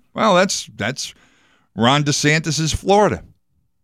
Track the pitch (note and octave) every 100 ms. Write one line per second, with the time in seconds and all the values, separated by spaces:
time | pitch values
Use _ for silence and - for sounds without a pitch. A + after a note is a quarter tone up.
0 | _ - A3 F3+ F#3+ - - A2 G3+ B3
1 | - - _ _ _ _ _ F#2 A#2 C#3+
2 | D3 C#3+ D3 D#3 D#3+ D3+ D#3 - - G3+
3 | G3 G#2 - _ _ _ _ _